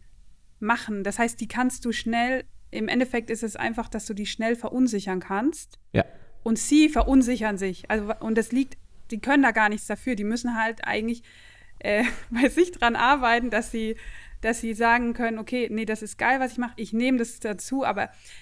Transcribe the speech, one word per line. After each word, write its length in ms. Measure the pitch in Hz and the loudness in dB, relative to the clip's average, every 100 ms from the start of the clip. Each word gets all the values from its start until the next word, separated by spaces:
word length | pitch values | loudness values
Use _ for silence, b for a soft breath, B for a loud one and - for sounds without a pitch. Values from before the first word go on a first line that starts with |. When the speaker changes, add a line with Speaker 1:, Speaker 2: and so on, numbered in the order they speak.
| - - - - - - | -8 -20 -20 -20 -20 -6
Speaker 1:
machen. 440 | 214 233 - 202 | -2 -2 -2 -4
Das 160 | 196 202 | -2 0
heißt, 200 | 233 - | 0 -2
die 80 | 214 | -6
kannst 380 | 226 254 - 240 | -2 -2 -2 -4
du 60 | |
schnell, 520 | 220 226 233 240 262 - - - | -4 -2 0 0 -2 -6 -16 -12
im 160 | 220 220 | -6 -2
Endeffekt 420 | 247 254 240 226 | 0 0 -2 -4
ist 140 | 220 | -4
es 120 | 226 - | -6 -4
einfach, 320 | 226 226 220 | -4 -4 -6
dass 200 | 220 - | -6 -6
du 80 | 208 | -6
die 100 | 208 | -6
schnell 300 | - 226 233 | -2 -2 0
verunsichern 640 | - 247 254 208 196 185 | -2 2 2 2 -2 -4
kannst. 580 | - 196 262 - - - - | -2 -2 0 -2 -8 -20 -4
Speaker 2:
Ja. 120 | 113 - b b b | -2 -2 b b b
Speaker 1:
Und 160 | 226 220 | -2 -2
sie 320 | - 294 302 | 4 6 6
verunsichern 680 | 277 226 269 233 247 220 196 | 4 6 6 6 2 -2 -2
sich. 320 | 190 180 - | -4 -4 -2
Also, 220 | 214 208 - | -2 -2 -4
und 160 | 220 220 | 0 0
das 160 | 220 | 2
liegt, 260 | 247 269 - - - - | 0 -2 -4 -18 -18 -10
die 80 | 220 | -6
können 220 | - 285 | 2 6
da 80 | 254 | 6
gar 180 | 220 214 | 6 4
nichts 160 | 214 - | 2 -4
dafür. 300 | 208 - 220 | -4 -2 -2
Die 80 | |
müssen 340 | 208 233 240 226 | -2 -2 -2 0
halt 260 | 226 226 - | -2 -2 -4
eigentlich, 340 | 214 226 233 - B B B B B | -2 -2 -4 -8 B B B B B
äh, 240 | - 208 240 - | 0 2 2 -2
<laughs> 140 | - | -4
bei 180 | 233 262 | 2 2
sich 220 | - 359 | 4 2
dran 240 | - 240 233 | 4 2 4
arbeiten, 560 | 247 285 247 233 240 | 4 4 4 2 2
dass 180 | 214 233 | -2 -2
sie 260 | 226 220 185 B B B B | -4 -4 -6 B B B B
dass 200 | 220 233 | -2 -2
sie 120 | 226 | -2
sagen 400 | 214 233 240 240 | 2 4 4 2
können, 260 | 233 233 220 | -2 -2 -4
„Okay, 280 | 214 247 226 | -4 -2 -2
nee, 140 | 214 220 | -2 -4
das 160 | 214 | -4
ist 160 | 214 - | -6 -2
geil, 220 | 226 262 | 2 2
was 140 | 254 | 0
ich 40 | 247 | -4
mache, 160 | 240 240 | -6 -6
ich 160 | 214 | -4
nehme 240 | 220 247 254 | 0 2 2
das 220 | 233 - | 0 -4
dazu.“ 460 | 220 202 - 269 262 | -6 -6 -4 -2 -2
Aber 240 | 202 214 B B B | -2 -4 B B B